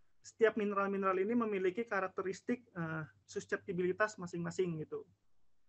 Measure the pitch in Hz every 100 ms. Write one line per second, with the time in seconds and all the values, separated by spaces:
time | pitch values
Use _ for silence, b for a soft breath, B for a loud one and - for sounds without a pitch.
0 | - - - - 220 220 202 196 196 196
1 | 190 185 196 240 220 196 185 185 226 196
2 | 190 - 185 190 - 240 - 180 165 160
3 | 151 - - 208 - 196 - 175 180 185
4 | 214 - 175 175 170 165 185 160 151 147
5 | - _ _ - - -